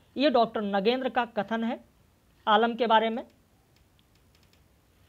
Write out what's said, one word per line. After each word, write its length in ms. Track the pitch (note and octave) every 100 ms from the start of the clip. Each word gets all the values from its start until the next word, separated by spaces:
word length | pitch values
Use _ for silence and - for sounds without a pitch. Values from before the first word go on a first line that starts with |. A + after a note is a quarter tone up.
| _ A#3
ये 140 | D4
डॉक्टर 320 | A#3+ A3 A3+
नगेंद्र 460 | G3+ G3+ G3+ C4 B3+
का 160 | B3+
कथन 400 | A#3 G#3 G3 A3+
है 160 | A3+ D4+ _ _ _ _ _ _ -
आलम 260 | G#3+ A#3
के 120 | A#3 A3+
बारे 240 | A3 A3+
में। 160 | A#3 - _ _ _ _ _ _ _ _ _ _ _ _ _ _ _ _ _